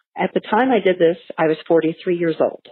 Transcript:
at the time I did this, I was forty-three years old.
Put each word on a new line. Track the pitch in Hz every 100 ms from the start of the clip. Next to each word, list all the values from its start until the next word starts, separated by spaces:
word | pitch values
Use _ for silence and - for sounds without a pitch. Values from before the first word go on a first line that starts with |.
| _ -
at | 180
the | -
time | - 214 262
I | 233
did | 190 180
this, | 165 180 - -
I | 160
was | 156 -
forty-three | 165 160 160 - 175
years | 170 156
old. | 120 - -